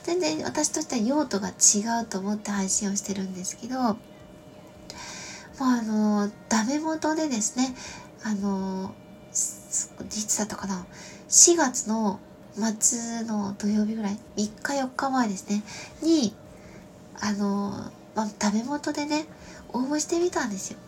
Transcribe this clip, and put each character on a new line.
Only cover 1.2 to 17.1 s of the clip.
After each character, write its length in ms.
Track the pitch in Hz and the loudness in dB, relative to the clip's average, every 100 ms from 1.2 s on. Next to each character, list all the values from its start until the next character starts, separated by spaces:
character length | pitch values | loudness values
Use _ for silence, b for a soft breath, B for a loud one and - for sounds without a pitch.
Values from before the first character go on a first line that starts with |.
| 285 | 2
途 160 | 196 | 0
が 80 | 196 | -4
違 520 | - - 214 220 233 | 6 6 6 2 0
う 40 | 226 | 0
と 120 | 196 | -4
思 180 | 190 214 | -2 -4
っ 20 | |
て 120 | 214 | -2
配 200 | 202 190 | -2 2
信 200 | - 202 | 0 0
を 60 | 202 | -2
し 60 | |
て 120 | - | -2
る 100 | 196 | -4
ん 100 | 190 | -4
で 100 | 185 | -6
す 140 | 180 - | -8 -8
け 100 | 233 | -6
ど、 300 | 262 247 208 - - - - - - - - - B B B B B B - | 0 0 0 -6 -20 -20 -20 -20 -20 -20 -20 -16 B B B B B B 0
ま 160 | 262 247 | 2 4
あ、 40 | |
あ 20 | |
の 480 | 220 214 214 208 202 | 2 4 4 4 2
ー、 20 | - - | -2 2
ダ 160 | 220 | 2
メ 160 | 220 294 | 4 0
元 340 | 320 320 311 | 0 0 0
で 140 | 311 311 | 2 2
で 140 | 240 | 0
す 160 | 208 - | -2 0
ね、 180 | 262 254 B B B - | 0 -2 B B B -10
あ 100 | 220 | -4
の 560 | 202 202 190 190 190 190 | 0 0 0 -2 -4 -6
ー、 20 | - - - - - - - - - - - - | -10 -18 -20 -6 -4 -2 -6 -6 -6 -6 -8 -8
実 320 | 214 214 - | -6 -2 -2
だ 60 | 208 | -2
っ 20 | |
た 80 | - | -4
か 100 | 196 | -6
な、 200 | 185 180 B B B B | -6 -6 B B B B
四 260 | - - 339 | 8 10 10
月 320 | 277 - - | 4 2 -2
の 320 | 220 214 190 - - - - 220 220 | 0 0 -2 -8 -20 -16 -2 -2 2
末 440 | - 240 233 233 | 2 2 -4 -6
の 320 | 226 214 196 202 | -2 -2 -2 -2
土 100 | 208 | 2
曜 180 | 214 208 | 2 2
日 80 | 220 | 0
ぐ 80 | |
ら 80 | 202 | -2
い、 80 | 208 - - | -4 -6 -4
三 140 | 214 | -4
日 260 | - - 277 | -2 -2 0
四 120 | 262 | 0
日 220 | - 277 | 0 0
前 180 | 262 226 | 2 2
で 80 | 190 | 0
す 140 | - | -2
ね、 140 | 208 B B B - | -2 B B B -2
に、 320 | 311 330 220 - - B B B B - - | 4 4 4 -2 -18 B B B B -20 -20